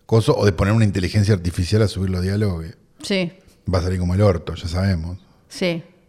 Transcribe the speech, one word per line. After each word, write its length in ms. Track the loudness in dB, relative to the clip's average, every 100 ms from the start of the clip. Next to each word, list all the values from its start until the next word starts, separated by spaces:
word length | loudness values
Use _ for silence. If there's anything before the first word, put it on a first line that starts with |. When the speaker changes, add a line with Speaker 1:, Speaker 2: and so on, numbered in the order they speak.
| 0
Speaker 1:
coso, 300 | 2 4 2
o 80 |
de 80 | 2
poner 200 | 2 2
una 100 | 2
inteligencia 500 | 2 2 0 0 2
artificial 480 | 2 0 -4 0 2
a 60 | 2
subir 220 | 0 -4
los 120 | -2
diálogos, 420 | -2 -2 -2 -4
que 100 | -8 -16 _ _
Speaker 2:
Sí. 300 | -4 -4 -4 -8 _ _ -4
Speaker 1:
va 60 | -2
a 40 |
salir 160 | 0 -2
como 160 | 0
el 60 | 2
orto, 320 | 4 2 -2
ya 140 | -8 -6
sabemos. 500 | -2 0 0 -4 -10 -16 _ _
Speaker 2:
Sí. 340 | -6 -4 -4 -8 _